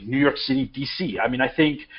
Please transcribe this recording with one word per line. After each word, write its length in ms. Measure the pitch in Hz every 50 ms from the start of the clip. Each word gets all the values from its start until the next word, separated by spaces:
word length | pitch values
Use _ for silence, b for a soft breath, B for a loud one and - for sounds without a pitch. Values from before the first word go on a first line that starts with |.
| 98
New 140 | 110 127 139
York 180 | 143 139 139
City, 340 | - - - 131 135 135 - -
D 100 | 131 143
C. 340 | - - - 185 143 101 -
I 100 | 107 117
mean, 120 | 127 123
I 80 | 135 127
think 300 | - - 156 151 143 147 - B B